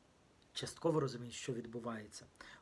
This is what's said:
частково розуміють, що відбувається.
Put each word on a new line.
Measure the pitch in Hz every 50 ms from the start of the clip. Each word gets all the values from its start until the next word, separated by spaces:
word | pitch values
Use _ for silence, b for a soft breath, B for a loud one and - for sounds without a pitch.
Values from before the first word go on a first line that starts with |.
| - - - - - - - - - - -
частково | - - 123 - - - 165 156 156
розуміють, | 139 135 123 117 120 120 110
що | - - - 127
відбувається. | 117 113 120 113 120 113 120 113 110 104 104 - - - - - B B B B B